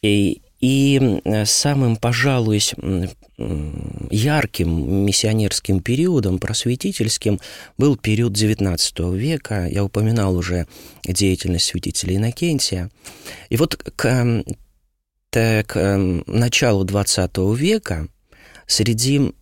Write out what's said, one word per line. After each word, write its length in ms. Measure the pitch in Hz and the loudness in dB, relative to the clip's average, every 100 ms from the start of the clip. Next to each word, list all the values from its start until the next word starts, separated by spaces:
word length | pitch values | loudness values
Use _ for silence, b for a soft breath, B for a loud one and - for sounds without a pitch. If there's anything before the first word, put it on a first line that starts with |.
И, 400 | 107 104 98 - _ _ | 2 4 2 0 _ _
и, 380 | 127 135 139 139 | 2 4 4 4
м, 480 | 131 98 - 107 104 | 4 2 0 0 0
самым, 500 | - 143 139 127 113 | 0 2 2 2 2
пожалуй, 640 | 117 120 135 131 110 104 | 0 0 2 2 2 2
с-, 140 | - | 0
м, 360 | - - 95 90 - - - | -4 -4 -2 -2 -8 -20 -10
м, 680 | 57 78 76 - - - - | -6 -4 -6 -8 -10 -10 -4
ярким 960 | 107 123 151 - - 85 82 65 98 101 | 0 2 0 -2 -2 -2 0 0 0 0
миссионерским 760 | 95 107 110 104 - - 95 | 0 0 0 0 -2 0 -2
периодом, 600 | 90 127 180 165 101 92 | 0 0 2 2 0 -2
просветительским, 1000 | - 110 120 123 202 196 107 - 110 98 B B B - | -2 -2 -2 -2 -4 -2 -2 0 -2 -2 B B B 0
был 200 | 143 131 | 2 2
период 360 | - 107 117 | 0 0 0
девятнадцатого 800 | 104 107 107 98 85 - - 87 | 2 0 2 0 0 -4 -2 -4
века. 540 | 92 131 156 - 104 87 | -2 -2 -4 -4 -4 -2
Я 160 | 98 | -2
упоминал 520 | 98 104 107 113 98 90 | -2 0 0 2 2 0
уже 300 | 87 90 80 B B B | 0 -2 -4 B B B
деятельность 640 | - 90 98 92 90 85 - | -6 0 2 0 0 0 0
святителя 480 | 90 90 - 90 95 | -2 -4 -6 -2 0
Иннокентия. 760 | 110 123 175 147 - 92 95 B B B B B B | 0 -2 0 0 -2 -4 -6 B B B B B B
И 80 | 117 | 0
вот 180 | 160 - | 0 -2
к, 300 | - - 123 | -10 -4 0
м, 340 | 127 120 117 - - - _ _ _ _ _ _ | 2 2 0 -2 -10 -12 _ _ _ _ _ _
т-, 340 | 117 113 110 110 | 0 2 2 0
к, 100 | 104 | 0
м, 440 | 95 98 95 87 - | 2 2 2 0 -2
началу 580 | 110 120 - 127 101 | 0 2 2 2 2
двадцатого 720 | 95 101 98 - 90 - 95 | 2 0 0 0 -2 0 0
века 540 | 117 160 220 - 85 78 _ _ B B B B | 2 2 0 -2 -6 -6 _ _ B B B B
среди 680 | - 110 113 123 143 135 - | 0 0 0 2 2 0 -2